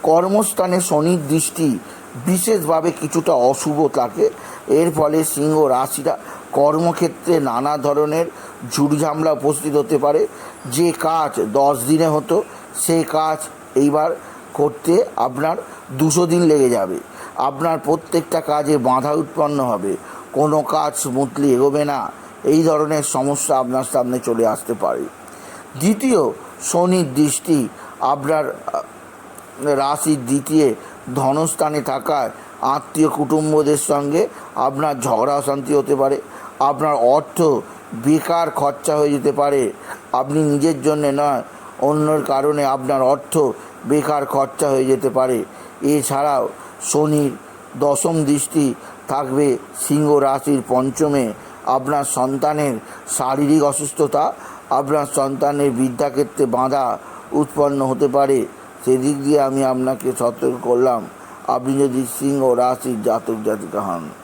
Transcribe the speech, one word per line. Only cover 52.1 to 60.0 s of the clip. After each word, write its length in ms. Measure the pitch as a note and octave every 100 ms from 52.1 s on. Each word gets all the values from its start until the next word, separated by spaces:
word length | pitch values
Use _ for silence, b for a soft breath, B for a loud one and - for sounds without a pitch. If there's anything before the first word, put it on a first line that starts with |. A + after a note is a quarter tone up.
| - C3 C3+ D3 D3+ C#3+ A2+ B B B -
শারীরিক 460 | C3 C3+ C#3+ D#3
অসুস্থতা, 720 | D3 C#3 D3 - D3 D3 D#3 - B B B
আপনার 360 | B2+ C#3 D3+ C#3+ D3
সন্তানের 560 | C3+ C3+ C#3+ D3 C#3+
বিদ্যাক্ষেত্রে 760 | A#2+ C3 A#2+ C#3+ C3 C#3+ - C3+
বাধা 540 | B2 C3 C#3 B2 G#2+ B B B
উৎপন্ন 540 | C#3+ D3 - C#3+ C#3+ C3
হতে 220 | C3 C#3+
পারে, 380 | C#3 C#3 C3+ - - - - -
সেদিক 380 | C3 C3 C#3+
দিয়ে 180 | C#3 D3
আমি 220 | C3+ C3+
আপনাকে 480 | C3+ B2+ C3 C3